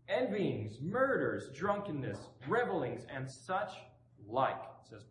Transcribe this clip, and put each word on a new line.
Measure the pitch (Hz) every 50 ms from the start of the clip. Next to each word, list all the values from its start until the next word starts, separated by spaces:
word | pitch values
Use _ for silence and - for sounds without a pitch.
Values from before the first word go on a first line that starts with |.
| - -
envyings, | 196 240 262 - 202 214 175 139 - 107 107 104 - -
murders, | 143 180 208 254 269 277 240 180 135 113 107 - - - -
drunkenness, | - 180 202 208 202 - - 151 135 131 131 - - - - - - - 143
revelings, | 202 240 247 - 196 160 131 117 117 117 -
and | - 143 131 131 131
such | - - - - 185 196 208 - - - - - - - - - - - 104
like," | 101 113 131 131 - - - - - - - -
says | - 113 104 - -